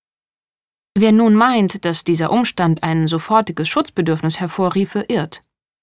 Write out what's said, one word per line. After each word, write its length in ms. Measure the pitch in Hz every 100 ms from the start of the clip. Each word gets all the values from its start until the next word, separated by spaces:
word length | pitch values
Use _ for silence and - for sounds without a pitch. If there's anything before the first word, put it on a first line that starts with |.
| _ _ _ _ _ _ _ _ _
Wer 180 | - 220
nun 220 | 214 233
meint, 520 | 214 240 240 190 202 175
dass 180 | 165
dieser 260 | - 165 160
Umstand 520 | 226 233 - 175 160
ein 260 | 165 160 156
sofortiges 600 | 160 - 220 220 160 160
Schutzbedürfnis 720 | - 311 - 165 156 160 -
hervorriefe, 680 | 175 - 185 175 196 208 214
irrt. 340 | 233 151 - _ _ _ _